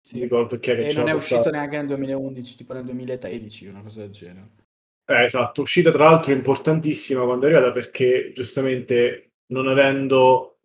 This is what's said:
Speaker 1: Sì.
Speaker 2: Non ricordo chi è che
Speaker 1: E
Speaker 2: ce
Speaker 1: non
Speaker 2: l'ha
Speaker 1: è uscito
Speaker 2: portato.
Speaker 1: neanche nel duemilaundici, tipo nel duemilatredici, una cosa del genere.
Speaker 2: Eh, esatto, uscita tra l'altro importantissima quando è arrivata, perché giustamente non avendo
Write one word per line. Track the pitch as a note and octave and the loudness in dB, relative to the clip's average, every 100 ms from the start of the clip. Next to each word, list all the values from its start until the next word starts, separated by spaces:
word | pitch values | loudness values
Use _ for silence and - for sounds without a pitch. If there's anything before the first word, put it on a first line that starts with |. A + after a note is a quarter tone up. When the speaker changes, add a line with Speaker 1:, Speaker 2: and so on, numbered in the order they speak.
Speaker 1:
Sì. | - A#2+ | -14 -10
Speaker 2:
Non | |
ricordo | B2 A#2+ A#2 A#2 | -2 -2 -2 -6
chi | - | -4
è | A#2 | -2
che | A2+ | -2
Speaker 1:
E | |
Speaker 2:
ce | D3+ | -2
Speaker 1:
non | D#3 | -2
Speaker 2:
l'ha | |
Speaker 1:
è | D#3 | -2
uscito | - B2 | -2 0
Speaker 2:
portato. | A#2 D3 | 0 -2
Speaker 1:
neanche | C#3+ D3 | -6 -6
nel | C#3+ | -6
duemilaundici, | C#3 C3+ C3+ C3+ C3 B2 - | -6 -6 -6 -8 -12 -16 -20
tipo | A#2+ | -16
nel | B2+ B2+ | -14 -10
duemilatredici, | B2+ B2+ B2 F#2+ A#2 G#2+ - F#2+ | -12 -10 -10 -10 -12 -14 -20 -20
una | G2 | -20
cosa | G#2+ G#2+ | -20 -16
del | G#2 | -18
genere. | G2 F2 F#2 G#2 _ _ _ _ _ - | -18 -20 -20 -20 _ _ _ _ _ -2
Speaker 2:
Eh, | B2 | 2
esatto, | A#2+ C3 A#2 - | 2 0 -4 -4
uscita | C3 F3 E3 | -2 4 4
tra | C#3 D#3 | 6 6
l'altro | D#3+ D3 | 6 4
importantissima | C3 C3 C3 - D#3 D#3 D3 - B2+ B2 | 0 0 0 0 0 -2 -6 -4 -2 -2
quando | B2+ C#3+ | 0 4
è | |
arrivata, | D#3+ B2 | 4 4
perché | A#2+ A#2 - B2+ B2+ - | -2 -10 0 2 2 -2
giustamente | - A#2 - C3+ B2+ B2 A#2+ B2 - _ _ _ | -10 -8 -4 -2 -4 0 2 2 -2 _ _ _
non | B2+ C3+ | -4 0
avendo | C3+ C3+ C3+ C3+ C3 B2+ B2+ - _ | 4 4 2 2 6 6 4 0 _